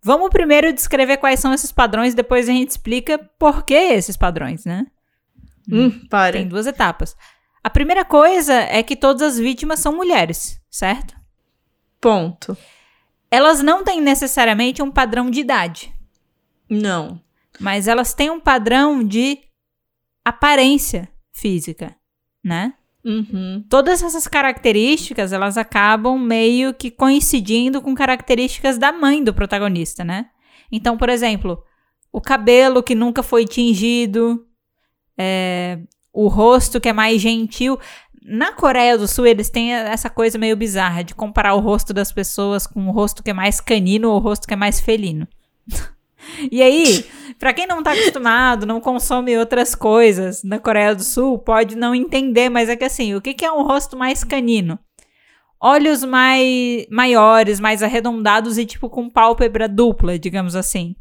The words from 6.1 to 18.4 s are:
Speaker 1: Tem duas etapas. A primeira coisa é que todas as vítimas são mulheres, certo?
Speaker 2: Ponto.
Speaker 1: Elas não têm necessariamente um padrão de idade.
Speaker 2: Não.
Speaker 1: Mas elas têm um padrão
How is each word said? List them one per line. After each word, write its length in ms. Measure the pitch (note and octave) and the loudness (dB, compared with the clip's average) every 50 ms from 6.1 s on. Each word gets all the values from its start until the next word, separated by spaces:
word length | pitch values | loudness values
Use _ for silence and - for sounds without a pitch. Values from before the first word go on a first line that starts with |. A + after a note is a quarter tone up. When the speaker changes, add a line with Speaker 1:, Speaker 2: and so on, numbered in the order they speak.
| - G3+ F#3+ F#3 F3 | 0 2 2 2 0
Speaker 1:
Tem 140 | F#3+ G3 F3+ | -2 -6 -6
duas 200 | F3 G3+ G#3+ C4 | -6 -6 -6 -6
etapas. 480 | C#4 - - F3+ E3 - - - - - _ - _ _ _ _ _ _ _ | -2 0 0 0 0 -2 -6 -8 -8 -16 _ -20 _ _ _ _ _ _ _
A 60 | A3+ | -2
primeira 340 | - - D4 D4+ F4+ G4 F#4 | 0 0 2 2 2 0 0
coisa 500 | - - D4 D4+ E4+ F#4+ F#4 D#4 D4 C4+ | 4 6 6 6 8 6 4 2 2 2
é 300 | B3 G#3 - - G#3+ A3+ | 2 2 0 -2 -2 -2
que 120 | - C#4+ - | -2 -4 2
todas 240 | - C4+ C#4 B3 | 2 2 2 4
as 180 | D4+ D4+ C4 A#3 | 0 -2 0 0
vítimas 400 | A3+ B3+ C4 A#3+ - D4+ D#4 D4+ | -2 -2 -2 -4 -4 -6 -4 -2
são 160 | - D4+ D4 | -2 -2 -2
mulheres, 640 | E4+ F#4 F4 F4 A#3 E3+ E3 E3 - - - - - _ _ | -2 0 2 2 2 2 0 -2 -8 -8 -10 -12 -14 _ _
certo? 460 | - - - F#3 G3+ C4 - - - - _ _ _ _ _ _ _ _ _ _ _ _ _ _ _ _ | -10 -6 -4 -4 -4 -4 -6 -14 -14 -18 _ _ _ _ _ _ _ _ _ _ _ _ _ _ _ _
Speaker 2:
Ponto. 560 | - A#3 A3 F#3+ E3 E3 F3 _ - - F#3+ - _ _ _ _ _ _ _ _ _ _ _ _ _ _ | 0 2 2 2 0 -4 -8 _ -12 -14 -14 -14 _ _ _ _ _ _ _ _ _ _ _ _ _ _
Speaker 1:
Elas 320 | - B3 C#4 D#4 D#4+ C#4 C#4 | 2 4 4 4 4 4 2
não 180 | D4 E4 F#4+ F#4+ | 2 2 2 0
têm 180 | G4+ F#4+ E4+ | -2 -2 0
necessariamente 800 | D4 C#4+ C#4 C#4 C#4+ C4 - C#4 A#3+ A3+ A3 G#3 A#3+ B3 C4 - | 2 2 2 0 0 -4 0 0 2 2 2 0 0 -2 -2 -4
um 100 | D4 C#4 | -6 -4
padrão 400 | C4+ - C4 A#3+ G#3 A#3+ B3 B3+ | -2 -2 -2 0 -2 -4 -2 -2
de 80 | A#3+ C4+ | -2 -4
idade. 520 | D4 A#3+ C4+ A3 F3 E3+ E3 - - - - - - _ _ _ _ _ _ _ _ _ _ _ _ _ | -2 0 0 0 0 -4 -6 -12 -16 -14 -14 -14 -16 _ _ _ _ _ _ _ _ _ _ _ _ _
Speaker 2:
Não. 500 | A3 G#3 G#3+ G3+ F#3 E3+ D#3 D#3+ F3+ E3+ _ _ _ _ _ _ _ - | -4 -2 -2 -2 -4 -4 -6 -8 -14 -18 _ _ _ _ _ _ _ -10
Speaker 1:
Mas 280 | G3 G3 G3 G3+ F#3+ G#3+ | -6 -4 -4 -2 0 0
elas 260 | A3+ A#3+ B3 - - | 0 0 0 -4 -2
têm 160 | - C#4+ D4+ | -2 -2 -2
um 100 | E4 | -2
padrão 640 | E4 | -2